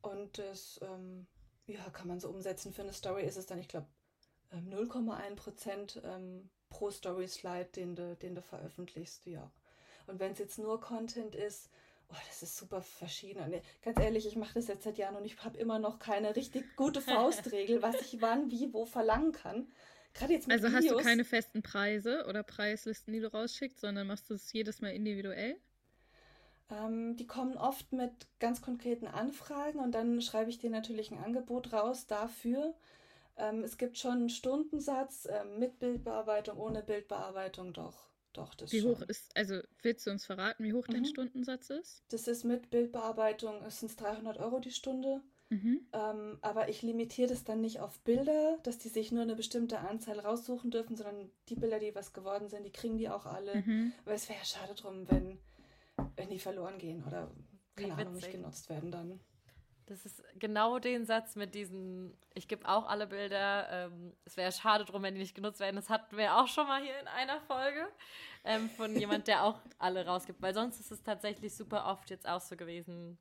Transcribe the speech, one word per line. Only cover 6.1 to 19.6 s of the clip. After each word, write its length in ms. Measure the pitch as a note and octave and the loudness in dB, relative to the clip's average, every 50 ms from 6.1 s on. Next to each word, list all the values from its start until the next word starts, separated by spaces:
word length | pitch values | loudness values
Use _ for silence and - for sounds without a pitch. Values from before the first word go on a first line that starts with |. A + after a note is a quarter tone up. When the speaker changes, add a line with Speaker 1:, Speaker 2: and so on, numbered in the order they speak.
| F#3 F#3 F#3 F#3 F#3 F#3 F#3+ F#3+ _ _ _ _ | -8 -8 -10 -10 -12 -14 -16 -18 _ _ _ _
Speaker 1:
pro 200 | - - G#3 G3+ | -8 -2 -2 -2
Story-Slide, 800 | G3 - - F#3+ F3+ F#3 F#3 F#3 - - - F#3 F3 F3+ F3+ F3+ - | -2 -4 -6 -4 -2 -2 -4 -4 -6 -8 -6 -6 -4 -4 -4 -6 -6
den 200 | F#3+ F3+ F3+ F3 | -6 -6 -6 -4
du, 200 | F3 F3 F3 F3 | -4 -6 -6 -8
den 200 | F3 - F3+ F3+ | -8 -8 -8 -8
du 60 | F3+ | -10
veröffentlichst, 840 | F3 - - - - E3+ - - F3+ - - D#3 E3+ - - - _ | -10 -12 -12 -10 -10 -12 -10 -10 -12 -10 -10 -12 -12 -12 -14 -14 _
ja. 240 | F3+ E3+ D#3 - D3 _ _ _ _ - _ - - - - - | -10 -10 -10 -12 -14 _ _ _ _ -20 _ -20 -20 -20 -20 -14
Und 120 | - F#3+ F#3 | -12 -6 -4
wenn's 200 | F#3+ F#3+ F#3+ - | -2 -4 -2 -4
jetzt 180 | G3+ G3 - | -6 -6 -6
nur 240 | - G#3+ G#3+ A3 A3+ | -4 -2 0 0 -2
Content 540 | - - A#3+ A3 A3+ A#3 - A#3+ A3 G#3+ - | -2 -4 -4 -4 -4 -4 -4 -4 -6 -4 -4
ist, 340 | - G3+ G#3 G#3 - - - _ - - - _ _ _ _ | -2 -2 -2 -4 -6 -16 -18 _ -20 -20 -20 _ _ _ _
oh, 60 | E3+ - - | -14 -14 -14
das 140 | - - - | -12 -12 -12
ist 160 | - E3 - | -10 -8 -8
super 240 | - - F#3 G#3 F#3 | -10 -8 -6 -6 -6
verschieden. 640 | F#3 - - - F3+ E3+ - - - F#3+ G3 G3 D#3+ | -6 -8 -12 -12 -10 -8 -8 -8 -8 -10 -8 -6 -4
Und 180 | D#3+ F3 - - - - _ - | -2 -4 -4 -6 -8 -20 _ -4
ganz 160 | A3+ A#3 - | 2 6 6
ehrlich, 260 | A3 A3 A3+ A3 A3 | 6 8 6 4 2
ich 100 | G#3+ G#3+ | 0 -2
mach 180 | A3+ G#3+ - - | -2 -4 0 0
das 140 | A#3 A#3+ | 0 0
jetzt 160 | - G3 G3 - | 0 -2 -2 -2
seit 140 | A3 G#3 | -4 -2
Jahren 180 | G#3+ G3+ G3 G3+ | 0 -2 -2 -2
und 100 | G3+ G3+ | -4 -6
ich 120 | A3 - - - | -8 -8 -8 -8
hab 120 | A#3 A3 | -8 -4
immer 220 | - A3+ A3+ A3 | -2 0 2 2
noch 220 | A3 G#3+ G#3+ A3 - | 4 2 2 0 -2
keine 360 | - A3+ G#3 G3+ G#3+ G#3+ G#3+ | 0 0 2 2 4 2 2
richtig 400 | A#3 C4+ - - B3+ C4+ - - | 2 0 0 -4 -4 -4 -4 0
gute 260 | - C4+ C#4+ C#4 C#4 | 4 4 4 4 2
Speaker 2:
<laughs> 0 | |
Speaker 1:
Faustregel, 840 | C4+ - G#3+ G#3+ A#3 C#4+ E4 - - B3 G#3+ G3 G3 G3+ A#3 A#3 A3 | 2 4 6 8 8 6 6 4 -2 -2 0 0 4 4 4 6 6
was 180 | A3+ A#3+ C4 | 4 2 2
ich 200 | B3+ - - A3+ | 0 -2 -2 2
wann, 280 | A3+ A3+ A#3 C4+ D4 B3 | 4 6 6 6 4 2
wie, 240 | A#3 A#3 C4+ C4 A3+ | 2 0 0 0 0
wo 120 | G#3+ A3+ | -2 -2
verlangen 480 | A3+ - B3 A3 A3 A3 A#3 D4+ D#4+ D#4 | -2 0 2 6 6 6 6 6 4 2
kann. 380 | - - - G3 A3+ | 0 -6 -4 -4 -4